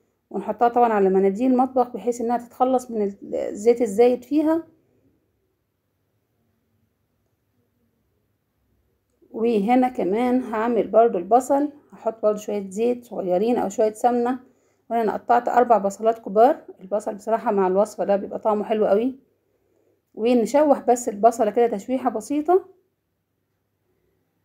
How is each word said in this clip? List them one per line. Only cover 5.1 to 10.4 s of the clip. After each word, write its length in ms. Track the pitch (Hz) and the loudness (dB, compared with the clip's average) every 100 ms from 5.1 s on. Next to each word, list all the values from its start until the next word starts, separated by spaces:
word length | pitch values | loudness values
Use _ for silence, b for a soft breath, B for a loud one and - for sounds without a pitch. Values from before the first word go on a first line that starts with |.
| _ _ _ _ _ _ _ _ _ _ _ _ _ _ _ _ _ _ _ _ _ _ _ _ _ 240 _ _ _ _ _ _ _ _ _ _ _ _ _ _ _ _ | _ _ _ _ _ _ _ _ _ _ _ _ _ _ _ _ _ _ _ _ _ _ _ _ _ _ _ _ _ _ _ _ _ _ _ _ _ _ _ _ _ _
وهنا 580 | - 226 220 196 254 254 | -4 0 0 2 2 2
كمان 540 | 254 175 208 247 247 | -2 -4 -2 0 -2